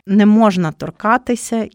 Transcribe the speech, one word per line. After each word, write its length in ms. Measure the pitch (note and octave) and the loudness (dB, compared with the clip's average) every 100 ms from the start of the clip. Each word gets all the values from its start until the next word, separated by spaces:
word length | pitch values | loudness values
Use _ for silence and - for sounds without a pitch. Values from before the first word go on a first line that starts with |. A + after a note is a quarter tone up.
| - | -2
не 180 | G3+ G#3 | 2 4
можна 460 | G#3+ G#3+ F3+ D#3+ | 4 2 0 -4
торкатися, 960 | - E3 - G#3 B3 B3+ A#3+ - A3+ G#3+ | -8 -14 -6 -2 -2 -2 -6 -6 -8 -8